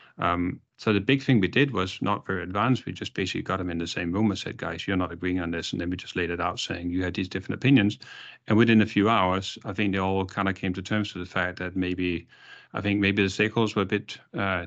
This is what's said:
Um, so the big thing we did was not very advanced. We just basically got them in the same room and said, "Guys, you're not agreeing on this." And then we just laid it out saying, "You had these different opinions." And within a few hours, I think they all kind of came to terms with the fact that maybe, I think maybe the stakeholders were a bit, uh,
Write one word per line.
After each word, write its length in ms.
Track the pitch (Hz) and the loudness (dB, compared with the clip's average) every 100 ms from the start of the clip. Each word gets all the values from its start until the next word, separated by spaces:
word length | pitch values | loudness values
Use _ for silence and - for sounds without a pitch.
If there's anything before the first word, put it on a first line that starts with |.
| - - | -20 -4
Um, 400 | 92 87 87 - _ _ | -2 0 -2 -4 _ _
so 160 | - | 2
the 80 | 104 | 2
big 220 | 98 135 | 4 2
thing 180 | 135 123 | 4 4
we 80 | 92 | 4
did 240 | 127 147 | 2 2
was 260 | 107 92 - | 2 -4 -2
not 260 | - 101 - | -2 -2 -2
very 160 | 92 | -6
advanced. 440 | 87 95 113 127 - | -4 0 2 2 0
We 60 | |
just 220 | 98 - | -8 -8
basically 280 | - 92 - | -4 -4 -4
got 160 | - 95 | -4 -4
them 120 | 90 | -2
in 80 | 85 | -4
the 80 | 85 | -4
same 260 | - 87 | -4 -2
room 180 | 92 110 | 2 2
and 80 | 92 | 0
said, 180 | - - | -6 -8
"Guys, 300 | 82 87 - | -8 -6 -2
you're 100 | 95 | 0
not 160 | 90 | -2
agreeing 280 | 87 92 90 | -4 -2 -2
on 100 | 85 | -2
this." 220 | 85 82 | -4 -4
And 80 | - | -4
then 100 | 87 | -4
we 60 | 90 | -6
just 200 | - - | -6 -4
laid 140 | 85 | -2
it 100 | 87 | -2
out 200 | 87 90 | -4 -4
saying, 300 | - 87 87 | -6 -6 -4
"You 120 | 87 | -2
had 100 | 92 | -2
these 140 | 87 92 | -4 -4
different 300 | 92 - - | -6 -6 -2
opinions." 400 | 127 135 101 - - - - - - | 4 6 6 2 -12 -18 -18 -20 2
And 100 | 107 | 4
within 240 | 117 113 | 8 6
a 60 | 98 | 6
few 220 | - 101 | 4 4
hours, 500 | 113 92 92 95 - | 4 4 2 -2 -10
I 80 | - | -8
think 200 | 95 104 | -4 -2
they 60 | 95 | 0
all 260 | 95 95 | 0 0
kind 240 | 95 - 98 | -2 -2 -2
of 60 | |
came 180 | 92 95 | -2 -4
to 80 | 90 | -4
terms 320 | 92 110 101 | -2 -2 -2
with 120 | 90 87 | -6 -6
the 60 | |
fact 260 | - 90 90 | -2 -4 -4
that 180 | 90 95 | -6 -2
maybe, 500 | 90 92 90 87 - - - - - | -2 0 -2 -2 -8 -20 -20 -20 -10
I 80 | - | -4
think 200 | 98 101 | 0 2
maybe 220 | 98 98 | 2 4
the 60 | 98 | 2
stakeholders 460 | 95 110 113 110 | 2 0 2 0
were 80 | 104 | 2
a 40 | 98 | 0
bit, 320 | 104 - - _ | 0 -4 -16 _
uh, 320 | - 98 92 | -4 -2 -2